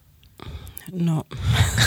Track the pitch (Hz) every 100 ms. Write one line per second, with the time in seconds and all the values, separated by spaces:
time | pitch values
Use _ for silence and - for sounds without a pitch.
0 | _ _ - - - - - - - 185
1 | 170 156 - - - - - -